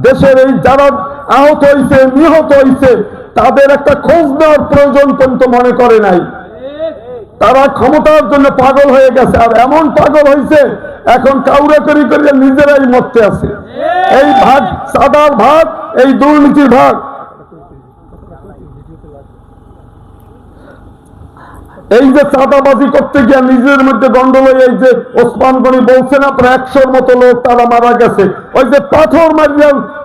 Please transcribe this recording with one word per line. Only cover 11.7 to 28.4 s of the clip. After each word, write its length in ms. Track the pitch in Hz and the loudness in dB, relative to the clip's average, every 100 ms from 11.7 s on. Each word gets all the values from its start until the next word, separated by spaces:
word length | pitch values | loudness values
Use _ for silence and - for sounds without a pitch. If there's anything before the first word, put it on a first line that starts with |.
| 294 | 0
করি 300 | 302 294 262 | 0 0 0
করি 280 | 294 294 269 | 0 0 2
নিজেরাই 500 | 269 269 285 285 262 | 2 2 2 2 2
মরতে 380 | 247 247 233 202 | 0 0 0 0
আছে। 220 | - - 208 226 247 320 359 370 262 | -2 -8 -10 -14 -10 -6 -2 0 0
এই 120 | 294 285 247 | 2 2 2
ভাগ, 180 | 269 | 0
চাঁদার 720 | 202 - - 247 - 294 294 247 | -2 -8 -6 -2 0 2 0 0
ভাগ, 320 | 233 311 320 - - 226 | 0 2 0 -6 -8 -2
এই 140 | 262 | 0
দুর্নীতির 560 | 240 285 302 285 294 277 | 2 0 2 2 2 2
ভাগ, 260 | 247 277 262 - - - - - - - 135 131 _ - - - 156 117 - 151 135 147 160 151 139 139 - - - - - - - - - - - - - - - - - _ - - - - - - - - | 2 2 -2 -8 -18 -20 -20 -20 -20 -20 -20 -20 _ -20 -20 -20 -20 -20 -20 -20 -20 -20 -20 -20 -20 -20 -20 -20 -20 -20 -20 -20 -20 -20 -20 -20 -20 -20 -20 -20 -20 -20 -20 _ -20 -20 -20 -20 -20 -20 -20 -4
এই 220 | 214 269 | 0 2
যে 80 | 285 | 0
চাঁদাবাজি 680 | 285 269 269 277 269 269 277 | 0 -2 -2 0 0 0 0
করতে 320 | 285 - 285 | -2 -2 -2
গিয়া 200 | 247 269 | 0 0
নিজের 420 | 254 254 262 277 | 2 0 0 0
মধ্যে 240 | 269 262 254 | 0 0 0
গন্ডগোল 460 | 240 262 262 269 | 0 2 2 2
হয়ে, 120 | 262 254 | 2 2
এই 120 | 196 | 2
যে 440 | - 160 - - | 0 0 -2 -2
ওসমান 420 | 240 - 262 262 | -2 -2 -2 0
গনি 160 | 262 254 | 0 0
বলছেন 440 | 226 254 254 277 | 2 2 2 0
আপনার 300 | 277 269 247 | -2 0 0
একশোর 360 | 254 - 277 262 | -2 -2 -2 0
মতো 300 | 254 254 247 | 0 0 2
লোক 220 | 247 240 | 2 2
তারা 220 | 240 240 | 0 0
মারা 300 | 240 233 240 | 0 0 0
গেছে, 360 | 220 233 - 185 - | 0 0 0 -2 -4